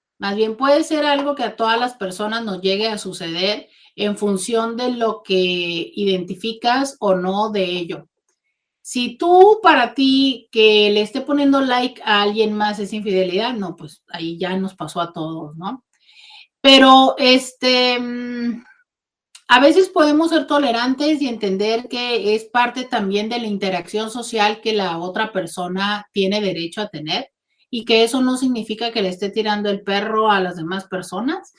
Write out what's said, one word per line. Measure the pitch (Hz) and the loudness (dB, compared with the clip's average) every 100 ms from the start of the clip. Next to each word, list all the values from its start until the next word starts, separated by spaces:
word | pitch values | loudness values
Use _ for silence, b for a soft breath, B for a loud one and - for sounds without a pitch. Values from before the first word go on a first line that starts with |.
| _ - | _ -10
más | 196 202 | -6 -2
bien | 220 220 | -2 0
puede | 269 294 | 2 2
ser | 311 311 294 | 2 0 0
algo | 285 277 277 | 0 -2 -4
que | |
a | 226 220 | -6 -2
todas | 226 233 | 0 0
las | 247 247 | -2 -4
personas | 190 185 214 226 | -10 -6 -6 -6
nos | 220 185 | -6 -4
llegue | 190 196 220 | -2 0 -2
a | 208 | -4
suceder | 196 175 170 165 190 220 - b b - | -8 -10 -8 -4 -2 -4 -8 b b -6
en | 208 202 | -4 -2
función | 208 190 185 226 226 233 | -2 -2 -2 -2 -2 -4
de | 247 | -4
lo | 240 226 214 | -2 -2 -4
que | - 190 180 180 175 170 - - | -2 0 0 -2 -4 -6 -8 -4
identificas | 202 185 180 185 226 226 240 254 277 - | -2 -2 -4 -8 -8 -4 -2 0 -2 -4
o | 208 185 | 0 0
no | 185 196 214 | 0 -2 -2
de | 208 180 | -2 -2
ello. | 180 170 160 - _ _ _ _ _ _ _ | -4 -6 -10 -14 _ _ _ _ _ _ _
Si | - 254 240 - | -10 -4 -4 -2
tú, | 339 359 392 427 | 4 8 8 6
para | 359 277 240 | 6 4 2
ti, | 240 269 269 269 247 _ | 0 2 4 2 -2 _
que | 226 220 214 208 | 4 6 6 4
le | 208 | 2
esté | 214 269 | 0 -4
poniendo | 269 285 285 277 | -2 0 2 2
like | 262 247 254 - | 2 0 -2 -6
a | - 208 | 0 2
alguien | 208 214 214 | 2 2 0
más | 208 208 208 | 0 -2 -4
es | 196 | -6
infidelidad, | 214 208 185 180 185 233 | -6 -2 0 0 0 -2
no, | 233 185 160 | -4 -8 -10
pues | 156 - _ | -16 -20 _
ahí | 175 165 170 | -10 -8 -6
ya | 180 190 | -6 -4
nos | 190 - | -6 -8
pasó | 156 175 | -10 -6
a | 170 | -6
todos, | 175 156 160 151 160 | -6 -8 -8 -12 -12
¿no? | 190 262 _ b b b b b b _ | -12 -12 _ b b b b b b _
Pero, | 277 269 269 262 262 - | 6 8 10 8 6 4
este, | 254 254 254 - 254 254 247 247 | 4 4 2 -4 0 2 2 0
mm, | 240 240 240 240 240 233 b b _ _ _ _ _ - - | -4 -8 -8 -6 -6 -6 b b _ _ _ _ _ -16 2
a | 254 | 6
veces | 285 339 370 | 6 6 4
podemos | - 302 302 330 | 4 4 4 2
ser | 320 277 | 0 0
tolerantes | 285 277 233 254 262 294 302 | 0 2 0 -2 0 0 0
y | 277 | -2
entender | 226 202 190 214 233 247 | -2 -2 -2 0 -2 -4
que | 247 247 233 202 214 | -6 -2 -2 0 -2
es | 220 | 0
parte | 247 240 247 247 | -2 -2 -2 -6
también | 240 196 202 220 | -4 -2 -2 -2
de | 240 | -6
la | 220 | -6
interacción | 202 196 185 175 214 220 | -4 -4 -4 -6 -6 -6
social | 240 233 226 208 220 | -8 -6 0 0 0
que | 226 | -4
la | 214 185 165 | -2 -2 -4
otra | 180 196 220 | -6 -4 -4
persona | 202 165 - 180 185 202 208 202 | -4 -8 -8 -6 -4 -2 -4 -6
tiene | 202 190 208 | -2 0 0
derecho | 202 165 170 214 | -2 -4 -8 -8
a | 208 | -8
tener | 151 151 190 269 _ _ _ - | -8 -6 -6 -6 _ _ _ -10
y | 240 226 | -10 0
que | 226 | 4
eso | 226 262 | 4 2
no | 254 254 | 0 0
significa | 262 240 214 214 233 | -2 -2 -4 -6 -6
que | 233 | -2
le | 190 | -4
esté | 185 202 | -2 -6
tirando | 220 214 208 208 | -2 -2 0 -2
el | 196 | -4
perro | 202 202 214 220 220 | -2 -2 -2 0 2
a | 196 | 2
las | 180 170 | 0 -4
demás | 160 190 - | -6 -8 -6
personas. | 185 180 165 247 381 - | -10 -8 -6 -4 -6 -10